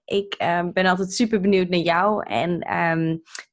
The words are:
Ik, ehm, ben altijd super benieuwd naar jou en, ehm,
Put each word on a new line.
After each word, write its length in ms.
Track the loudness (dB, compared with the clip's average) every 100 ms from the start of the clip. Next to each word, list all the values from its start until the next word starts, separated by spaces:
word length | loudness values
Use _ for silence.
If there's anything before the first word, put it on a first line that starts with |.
| -4
Ik, 280 | -4 -4
ehm, 380 | -4 -2 0 0
ben 140 | 0 2
altijd 280 | 2 0
super 260 | 0 0 2
benieuwd 300 | 2 2 2
naar 100 | 0
jou 440 | 2 2 2 0 -2
en, 340 | -2 -2 -2
ehm, 560 | -2 -2 0 0 0 -4 -8 -20 -10